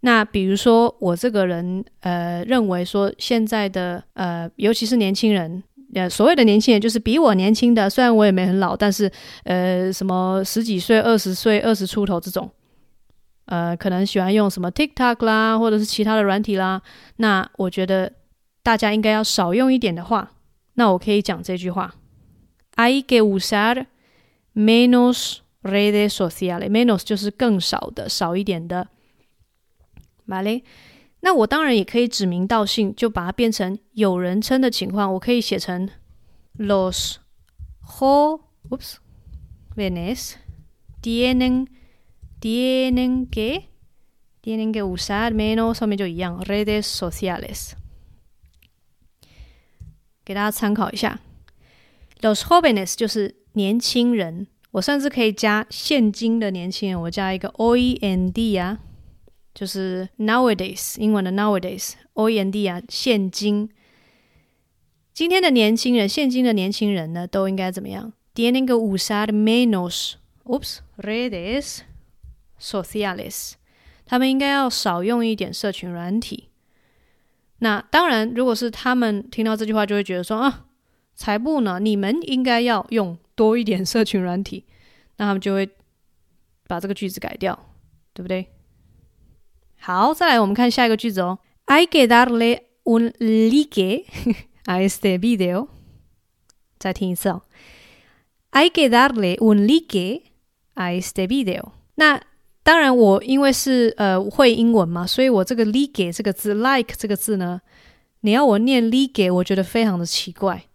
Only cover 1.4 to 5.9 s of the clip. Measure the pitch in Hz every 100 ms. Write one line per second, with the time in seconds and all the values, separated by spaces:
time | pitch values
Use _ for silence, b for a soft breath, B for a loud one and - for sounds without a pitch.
1.4 | 185 170 180 185 190 _ 185 175 175 175
2.4 | 220 262 214 180 180 202 196 - - 233
3.4 | 214 220 202 190 180 175 - - 180 170
4.4 | 170 - 208 226 220 247 196 196 220 202
5.4 | 160 185 - - 269